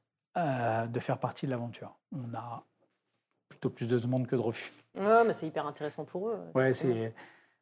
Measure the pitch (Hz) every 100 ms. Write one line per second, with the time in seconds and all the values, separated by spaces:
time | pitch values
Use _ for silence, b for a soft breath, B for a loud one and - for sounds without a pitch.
0 | _ _ _ 180 156 127 117 113 117 120
1 | - 127 123 - 139 123 120 - 110 -
2 | _ 143 120 113 120 117 - _ _ _
3 | _ _ _ _ _ - 127 - 117 123
4 | 123 127 123 127 110 - - - _ -
5 | 202 226 233 156 160 151 147 143 147 -
6 | 147 180 220 196 170 131 131 123 135 113
7 | 113 B B B B B